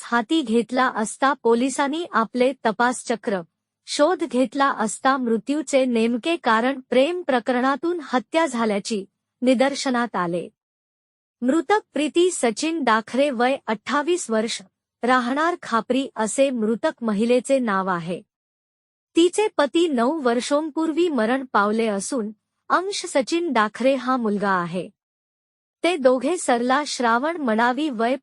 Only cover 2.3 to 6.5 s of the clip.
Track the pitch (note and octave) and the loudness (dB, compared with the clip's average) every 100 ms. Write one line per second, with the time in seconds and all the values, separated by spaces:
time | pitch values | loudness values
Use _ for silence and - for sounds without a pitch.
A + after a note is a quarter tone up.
2.3 | B3 B3+ C4+ A#3 G3+ B3 A#3+ - A3+ - | 0 0 0 -2 0 0 0 -4 -4 -4
3.3 | F#3+ D#3+ _ _ _ - - D4+ F#4 D4+ | -4 -6 _ _ _ -6 2 2 2 -2
4.3 | A#3+ C4 C#4 C#4 - G#3+ - C4 C4+ A#3 | 0 0 2 0 0 -4 0 0 2 0
5.3 | A3+ - D4 C#4 C4+ C4 A#3 A3+ A#3+ E4 | -2 -2 -4 0 2 2 2 0 0 -2
6.3 | E4+ A#3+ | 0 2